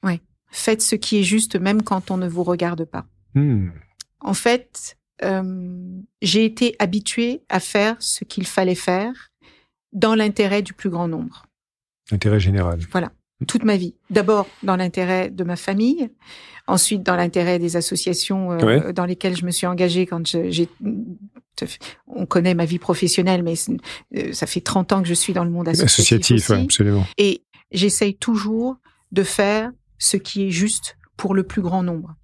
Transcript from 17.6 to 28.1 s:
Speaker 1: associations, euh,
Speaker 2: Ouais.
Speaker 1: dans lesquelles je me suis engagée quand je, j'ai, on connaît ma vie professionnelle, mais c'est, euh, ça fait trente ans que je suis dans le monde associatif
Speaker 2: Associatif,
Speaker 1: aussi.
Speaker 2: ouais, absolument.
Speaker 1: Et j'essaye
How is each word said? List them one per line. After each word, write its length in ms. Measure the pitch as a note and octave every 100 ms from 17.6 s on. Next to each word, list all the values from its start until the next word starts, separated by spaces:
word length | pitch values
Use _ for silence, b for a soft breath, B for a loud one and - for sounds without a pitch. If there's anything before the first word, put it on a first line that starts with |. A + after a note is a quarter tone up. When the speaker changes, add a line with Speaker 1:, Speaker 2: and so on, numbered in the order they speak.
| E3+ E3+
Speaker 1:
associations, 760 | E3+ F3 - F3 - F#3+ F#3
euh, 120 | E3+
Speaker 2:
Ouais. 280 | A2+ B2+ D#3
Speaker 1:
dans 120 | F3
lesquelles 320 | F3 F3+ G3 F3+
je 80 |
me 60 | F3
suis 160 | F3 F3+
engagée 400 | F3+ F3+ F3 F3+
quand 200 | E3+ E3
je, 240 | E3+ F3+
j'ai, 180 | E3+ E3+ - G3+ G3 A#3 F3+ G3+ - _ - - - B B _
on 200 | A#3 F#3
connaît 280 | F3+ F3
ma 100 | E3+
vie 140 | E3 F3
professionnelle, 640 | - F3 F3 - F3+ F3+
mais 140 | E3+ E3
c'est, 200 | - F3+ B B _ -
euh, 160 | -
ça 140 | - D3+
fait 140 | F#3
trente 320 | - G3 F3+
ans 100 | G3
que 60 | E3+
je 60 |
suis 180 | E3+ -
dans 120 | F3+
le 60 | E3+
monde 180 | E3+ E3
associatif 280 | E3 D#3 - - A#2 - A#2
Speaker 2:
Associatif, 140 | -
Speaker 1:
aussi. 20 |
Speaker 2:
ouais, 120 | G2+
absolument. 420 | F2+ - G#2 G2+ F#2 -
Speaker 1:
Et 240 | G3+ - _ b _
j'essaye 440 | F#3 G3 - G3+